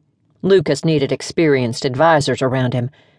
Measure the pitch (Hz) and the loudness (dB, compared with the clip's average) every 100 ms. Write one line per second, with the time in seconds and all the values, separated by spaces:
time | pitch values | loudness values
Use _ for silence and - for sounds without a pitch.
0 | _ _ _ _ 185 190 151 143 165 151 | _ _ _ _ 2 2 2 -2 0 0
1 | 135 135 - - 156 135 120 - 139 127 | -2 -4 -6 0 2 2 0 -4 -4 2
2 | 165 156 139 123 131 131 127 127 123 - | 4 4 0 -2 -2 -2 -2 -2 -6 -10
3 | _ | _